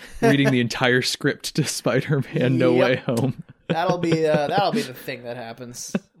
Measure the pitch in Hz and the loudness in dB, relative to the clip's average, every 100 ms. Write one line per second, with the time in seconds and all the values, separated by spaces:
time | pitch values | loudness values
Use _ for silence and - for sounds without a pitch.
0 | - - 226 139 135 123 120 - 123 127 | -18 0 4 4 4 2 0 0 2 2
1 | - - 151 - - - - - 131 127 | 0 -2 -2 -4 -4 -2 -2 -2 0 0
2 | - 143 - 156 127 127 127 127 127 127 | 2 -2 0 0 0 4 4 4 4 2
3 | - 117 131 - - - - 165 180 175 | 0 0 -2 -4 -14 -14 -4 -2 0 0
4 | 170 165 156 151 143 190 185 - 127 123 | 0 2 2 2 0 0 0 -2 -4 -10
5 | 147 120 120 120 113 117 120 120 - - | -12 -10 -10 -12 -12 -14 -14 -14 -8 -8
6 | - _ | -8 _